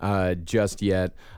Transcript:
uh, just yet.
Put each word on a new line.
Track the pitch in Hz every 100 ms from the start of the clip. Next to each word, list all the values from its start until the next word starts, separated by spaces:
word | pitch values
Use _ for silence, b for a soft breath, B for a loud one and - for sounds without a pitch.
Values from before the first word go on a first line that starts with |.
uh, | 101 98 92
just | 87 82 113 101 -
yet. | 101 92 92 - B